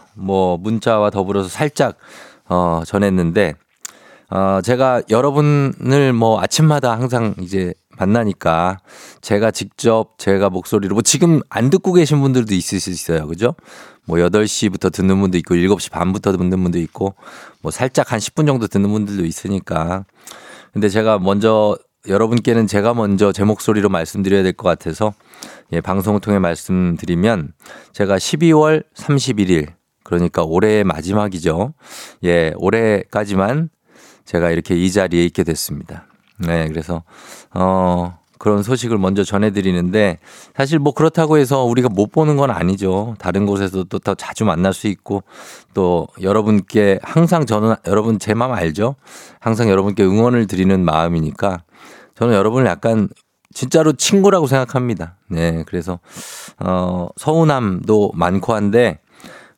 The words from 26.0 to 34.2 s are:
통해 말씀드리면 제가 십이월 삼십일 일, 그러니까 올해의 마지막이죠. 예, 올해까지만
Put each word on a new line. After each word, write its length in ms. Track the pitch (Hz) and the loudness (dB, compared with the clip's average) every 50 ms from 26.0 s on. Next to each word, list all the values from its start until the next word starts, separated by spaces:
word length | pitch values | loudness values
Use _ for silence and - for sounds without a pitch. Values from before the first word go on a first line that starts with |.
| 90 107 104 101 | 0 0 0 0
통해 160 | - 110 101 98 | 0 0 0 2
말씀드리면 1120 | 92 85 82 - - - 92 92 92 87 85 78 - - 87 85 92 113 113 92 76 - - _ _ - - - - _ _ | 2 0 -2 -4 -4 -2 0 0 0 0 -2 -2 -4 -2 -2 0 2 0 0 0 -4 -8 -14 _ _ -20 -20 -20 -20 _ _
제가 260 | - 104 95 98 95 | -4 0 0 0 0
십이월 640 | - - - 151 170 165 156 151 151 156 160 151 - - _ | 0 -2 -2 2 4 4 6 6 4 4 2 0 -2 -6 _
삼십일 560 | - - - 147 139 - 135 120 104 98 90 | -10 -4 -2 -2 0 0 -2 -2 0 2 2
일, 180 | 90 80 73 78 82 _ _ _ _ _ _ | 2 0 0 -4 -10 _ _ _ _ _ _
그러니까 400 | - 87 87 87 82 - 87 82 | -4 -2 0 0 0 0 -2 -2
올해의 400 | 80 80 90 98 107 107 107 104 | 0 0 2 2 4 2 2 2
마지막이죠. 880 | 95 - 80 80 90 98 107 104 101 92 85 78 82 78 82 104 139 156 _ - - - - - - - _ - | 0 -2 -4 -4 -2 -2 -2 -2 -2 -4 -4 -2 -2 -2 0 -2 -4 -6 _ -20 -20 -20 -20 -20 -20 -14 _ 0
예, 280 | 87 87 85 82 80 80 - | 2 2 2 2 0 -2 -2
올해까지만 1120 | 82 95 104 113 113 110 107 98 - - - 107 107 101 98 95 95 104 131 156 165 156 - _ _ _ _ - - - - _ | 0 0 2 2 2 2 0 0 -2 -4 -4 -4 -4 -2 0 0 0 0 0 -2 -4 -4 -8 _ _ _ _ -20 -20 -20 -20 _